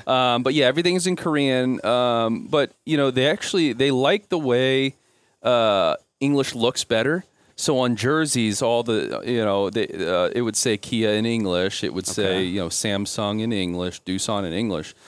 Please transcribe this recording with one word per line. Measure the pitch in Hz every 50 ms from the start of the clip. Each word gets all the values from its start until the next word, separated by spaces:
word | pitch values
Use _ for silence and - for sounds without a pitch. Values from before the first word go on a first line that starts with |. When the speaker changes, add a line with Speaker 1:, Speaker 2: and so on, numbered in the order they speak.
| -
Speaker 1:
Um, | - 127 127 127 123 120 120
but | 123 131 156
yeah, | 147 131
everything's | 123 135 165 170 175 180 185 170
in | 185 180
Korean. | - - 170 151 147 143 135 127 127 127 127 127 - -
Um, | 107 120 123 123 123 117 117 113 113 113 - - -
but, | 156 147 131 - - _ _
you | 156 156
know, | 147 139 135
they | 123 127 127
actually, | 147 196 - - - - 185 160 139 110
they | 117 135 143
like | 135 127 135 147 202 202 - -
the | 185
way, | 165 151 127 120 123 131 131 135 135 135 135 135 _ _ _ _ _ _ _ _ _ -
uh, | 123 123 120 113 107 101 95 87 80 - - _ _ _ _
English | 135 139 143 139 131 - -
looks | 120 113 123 - - -
better. | - 117 110 117 139 160 185 - _ _ _ _ _ _
So | - - 165 143 127
on | 127 123 120
jerseys, | 104 110 131 151 160 160 143 - 123 113 107 101 -
all | 131 117 117 117 117
the, | 117 113 104 65 52 60 - -
you | 113 123 117 110
know, | 101 98 98 101 92
they, | 104 113 104
uh, | - - 95 85 82 92 87 90 85 -
it | 117 123
would | 113 107
say | - - 123 107
Kia | 101 - - 123 110 110 107 104
in | 107 113
English. | 117 117 113 104 92 90 90 92 101 - - 110
It | - -
would | 92 90
say, | - - 110 101 95 92
Speaker 2:
Okay. | 95 92
Speaker 1:
you | 90 92 101
know, | 87 85
Samsung | - - - 110 101 101 101 - - - 107 101 107 107
in | 110 117
English, | 113 98 92 87 87 90 90 90 - - -
Doosan | 90 92 92 - - 107 101 98
in | 85 80
English. | 98 120 107 90 78 78 - - _ -